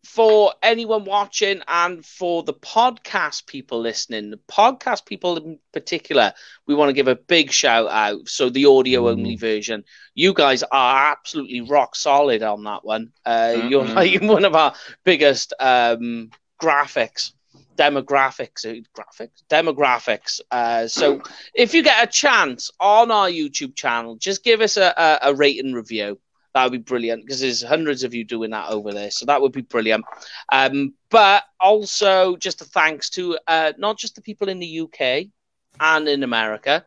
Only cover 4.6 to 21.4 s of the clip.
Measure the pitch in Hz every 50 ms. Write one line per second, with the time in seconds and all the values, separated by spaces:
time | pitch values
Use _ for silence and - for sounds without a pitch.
4.6 | 214 247 269 - - 254 220 - _ _ 208 185 - 180 175 160 156 160 156 _
5.6 | _ _ - - - - 175 151 _ - - 131 110 98 - - - - - _
6.6 | _ - 143 147 151 143 131 143 135 131 127 120 _ - 175 165 147 139 - -
7.6 | - 135 117 117 113 - 85 110 107 104 104 92 - - - - 135 123 123 135
8.6 | 139 143 135 131 131 131 127 123 117 117 113 - - 117 117 107 117 110 110 107
9.6 | 104 117 113 104 - _ _ - - _ _ - 160 190 180 - 147 135 131 -
10.6 | 151 - 131 135 127 123 135 135 143 151 143 - _ - - 151 135 95 123 120
11.6 | 117 123 143 143 123 - - - - 151 139 143 143 139 117 107 110 107 104 104
12.6 | 107 107 104 - _ 107 107 113 113 117 _ _ _ 120 117 113 113 117 117 117
13.6 | 117 120 135 139 131 - - 190 175 190 180 175 190 208 220 170 196 190 156 160
14.6 | 156 139 - - - - - _ _ 180 175 139 151 143 135 - - _ - -
15.6 | 127 131 127 123 120 117 117 117 120 120 117 117 113 113 _ _ _ _ _ _
16.6 | 160 160 143 143 143 - - 139 113 - _ - - - _ _ _ _ _ _
17.6 | _ _ _ - 151 147 143 139 135 - 139 139 135 131 - - 127 - _ -
18.6 | - 110 113 117 113 _ _ - 104 _ _ _ 117 - _ _ _ _ 156 160
19.6 | 165 165 139 135 147 131 123 117 - - 107 - _ - - - - _ 131 123
20.6 | 117 117 117 113 113 113 - - 165 143 139 139 - - - -